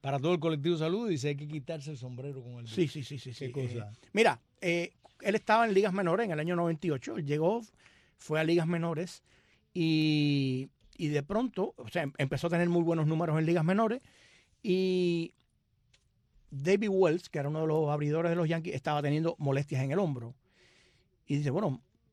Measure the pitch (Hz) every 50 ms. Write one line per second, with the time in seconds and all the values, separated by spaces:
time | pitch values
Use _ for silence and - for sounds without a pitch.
0 | - 135 135 135 135 165 180 165 143 165 160 147 139 170 175 156 156 160 180 214
1 | 240 220 170 135 123 147 147 139 151 147 156 151 127 - 165 156 135 151 156 123
2 | 127 123 123 123 131 143 139 135 120 123 123 120 117 113 110 185 170 143 - 156
3 | 127 - 147 127 - 131 120 - 139 127 123 139 131 113 104 117 104 104 110 _
4 | - _ - 196 226 196 131 120 _ _ _ _ - 175 170 170 170 196 _ _
5 | _ - _ _ - 214 202 214 - - 214 226 233 226 196 190 208 202 180 196
6 | 196 170 165 208 233 202 160 151 156 170 180 170 170 170 170 156 - 175 147 123
7 | - - - - 156 139 147 151 160 175 220 233 226 - _ _ _ - _ _
8 | _ _ _ _ - - 156 156 160 156 170 175 160 165 175 165 165 170 165 147
9 | 185 175 - - _ _ _ _ _ _ _ _ _ _ _ 180 165 160 160 156
10 | 156 156 151 151 147 147 143 143 135 131 127 131 135 - _ _ _ - - -
11 | 170 147 147 147 143 - 196 220 247 247 - 190 190 - - - - 110 - 180
12 | 156 139 - - 143 135 160 139 - 170 170 170 175 175 175 170 165 165 170 165
13 | 151 151 160 160 175 165 151 160 160 160 170 175 156 170 190 208 226 214 233 269
14 | _ - _ _ _ _ _ _ _ _ _ _ - 220 180 185 190 185 185 180
15 | 180 175 170 170 165 - _ _ _ _ _ _ _ _ _ _ _ _ _ _
16 | _ _ _ _ _ _ _ - _ _ 139 135 139 175 196 202 220 208 190 190
17 | 185 165 156 180 - - - 156 139 143 151 156 160 160 156 160 156 147 147 151
18 | 147 147 151 160 170 170 170 175 170 156 170 165 160 180 - 135 - 160 151 147
19 | 147 147 147 156 160 165 - - 147 139 135 139 143 - 143 131 131 139 143 190
20 | 202 160 139 123 117 117 117 _ _ _ _ _ _ _ _ _ _ _ _ _
21 | _ _ _ _ _ - 147 143 147 143 123 185 220 165 131 120 _ _ _ _
22 | _ _